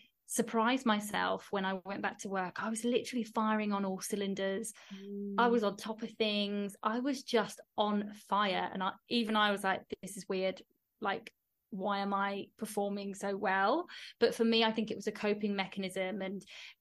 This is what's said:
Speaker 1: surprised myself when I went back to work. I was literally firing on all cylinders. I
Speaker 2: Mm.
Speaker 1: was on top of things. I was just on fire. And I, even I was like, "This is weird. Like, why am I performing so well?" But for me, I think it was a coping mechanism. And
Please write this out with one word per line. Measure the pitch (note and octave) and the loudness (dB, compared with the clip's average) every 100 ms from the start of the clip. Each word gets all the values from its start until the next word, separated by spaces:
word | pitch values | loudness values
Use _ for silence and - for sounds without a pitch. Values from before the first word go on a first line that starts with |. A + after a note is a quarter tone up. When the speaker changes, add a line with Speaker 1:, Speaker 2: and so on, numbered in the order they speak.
| - _ - | -12 _ -4
Speaker 1:
surprised | - - A3+ A3+ C4 B3 | -2 2 2 4 2 2
myself | G#3 G#3 F#3 F#3 F#3+ - | 2 0 0 0 0 -2
when | G3+ | -2
I | F#3+ F#3+ G3 | 0 -2 -4
went | G3+ | -4
back | G3+ - | -4 -4
to | G3+ | -4
work. | F#3+ F3+ - | -2 -2 -4
I | G#3+ | -4
was | A3 | -2
literally | A#3+ B3 - B3 | 0 0 0 -2
firing | A3 - G#3+ G#3+ G#3 | -2 0 2 2 2
on | G3+ G3 | 0 0
all | F#3 | -2
cylinders. | - G3+ G3 G3 G3 G3 - - - G3 G3 G3+ G3+ G3+ | -4 -2 -2 0 0 -2 -4 -10 -16 -14 -10 -8 -2 4
I | A#3+ | 6
Speaker 2:
Mm. | |
Speaker 1:
was | A#3+ | 6
on | G#3 G3 | 4 0
top | G#3+ A3 | -6 -6
of | A3 | -6
things. | - A3 G#3 G3+ G3+ G3+ G3 | -2 0 2 0 0 -4 -4
I | G#3+ A#3 | -2 0
was | C4 C4+ | 0 -2
just | - A3+ F#3 - - - | 0 2 2 -4 -6 0
on | G#3 G#3 G3+ - - | 2 2 -2 -8 0
fire. | G3+ G#3 F3+ F3+ | 2 4 2 0
And | F#3+ | -2
I, | F#3+ - - | -2 -4 -2
even | A#3+ G#3+ G#3+ | 0 2 4
I | G#3 | 4
was | G3+ | 2
like, | G3 F#3 - - | 0 -2 -4 -10
"This | F#3 - | -10 -10
is | - | -4
weird. | F#3+ F#3+ F#3 - _ _ _ | -2 0 -2 -10 _ _ _
Like, | G3+ G3 - - _ _ _ | -4 -4 -8 -20 _ _ _
why | G3 G#3 G3 | -4 -2 0
am | G3+ | 0
I | G3 G3 G3+ - - | 0 0 -2 -8 -10
performing | G#3+ - G3+ G3+ G3 | -6 -2 -2 -2 -6
so | F#3+ G3+ G3 | -6 -4 -2
well?" | G3+ F#3+ G3 D#4 F4 - - - | 2 4 4 2 0 -10 -16 2
But | A3+ | 2
for | - A3+ | 4 4
me, | A3+ | 6
I | A3 | 4
think | A3 A3 | 2 -2
it | - | -4
was | G3+ | -6
a | |
coping | G#3+ G#3 G#3 G#3 | -2 0 0 0
mechanism. | G3+ F#3 - F#3+ F#3+ F#3 G3 | -2 -2 -4 -4 -4 -4 -4
And | F#3+ G3 - - - - | -6 -8 -12 -16 -18 0